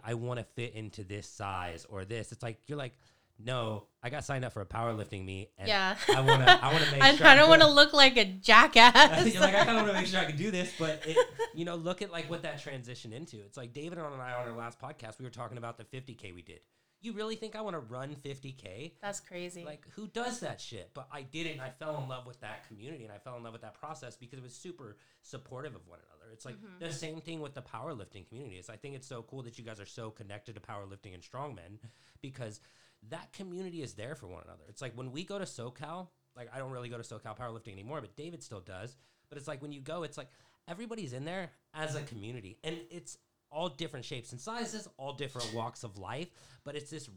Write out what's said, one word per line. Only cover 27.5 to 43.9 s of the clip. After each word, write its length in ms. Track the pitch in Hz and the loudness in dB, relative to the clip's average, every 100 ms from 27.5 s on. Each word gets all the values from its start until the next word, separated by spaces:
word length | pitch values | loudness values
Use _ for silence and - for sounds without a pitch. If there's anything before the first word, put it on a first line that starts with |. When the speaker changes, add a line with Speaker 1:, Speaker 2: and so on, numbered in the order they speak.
Speaker 1:
the 80 | 139 | -14
powerlifting 640 | - 113 151 131 92 98 87 | -16 -14 -12 -12 -16 -20 -18
community. 280 | 113 135 92 | -18 -16 -18
It's, 140 | - | -18
I 60 | 110 | -18
think 180 | 139 | -16
it's 120 | 135 135 | -16 -14
so 160 | 120 | -16
cool 200 | 113 135 | -14 -14
that 160 | 120 113 | -14 -16
you 60 | |
guys 160 | 117 104 | -16 -16
are 60 | 98 | -16
so 240 | - 113 | -14 -14
connected 440 | - 101 104 - | -14 -16 -16 -16
to 60 | 104 | -18
powerlifting 540 | - 104 98 98 104 | -14 -14 -14 -18 -20
and 80 | 90 | -20
strongmen 560 | - 123 147 113 85 107 113 _ _ - | -16 -14 -14 -14 -18 -20 -20 _ _ -20
because 400 | 139 135 110 107 _ _ _ _ 110 | -18 -14 -14 -16 _ _ _ _ -18
that 220 | 165 - | -18 -18
community 500 | - 190 180 185 170 | -16 -12 -10 -10 -10
is 120 | 120 | -12
there 200 | 92 117 | -12 -12
for 120 | 151 95 | -12 -14
one 160 | 85 | -18
another. 200 | 82 87 76 | -18 -20 -20
It's 140 | 107 | -16
like 140 | 131 117 | -14 -12
when 160 | 131 | -12
we 120 | 135 | -10
go 140 | 185 202 | -10 -10
to 60 | |
SoCal, 640 | 185 - 120 131 147 175 180 _ _ 127 | -10 -12 -14 -14 -14 -14 -16 _ _ -20
like, 140 | 117 | -16
I 40 | 131 | -12
don't 120 | 135 | -12
really 180 | 127 120 | -12 -12
go 80 | 117 | -12
to 40 | |
SoCal 340 | 113 110 113 104 | -14 -14 -14 -12
powerlifting 360 | 123 113 110 | -12 -14 -16
anymore, 280 | 98 107 151 | -18 -14 -14
but 160 | 104 - | -14 -16
David 260 | 160 160 | -16 -16
still 180 | - 101 | -16 -16
does. 360 | 90 92 120 - _ _ _ | -14 -14 -16 -18 _ _ _
But 100 | 147 | -16
it's 100 | 147 | -14
like 120 | 139 | -12
when 100 | 147 | -14
you 80 | 139 | -14
go, 220 | 135 170 | -12 -10
it's 140 | 151 147 | -10 -12
like 100 | 131 _ _ _ - | -18 _ _ _ -18
everybody's 440 | 180 233 226 147 | -14 -12 -10 -10
in 120 | 127 | -10
there 260 | 151 190 175 _ _ | -8 -10 -12 _ _
as 200 | 156 156 | -10 -8
a 80 | 147 | -8
community. 560 | 143 110 107 123 95 - | -10 -12 -12 -12 -16 -12
And 120 | 160 165 - | -12 -12 -14
it's 280 | 170 - - _ _ _ | -18 -18 -20 _ _ _
all 180 | 151 175 | -8 -8
different 360 | 135 160 | -6 -10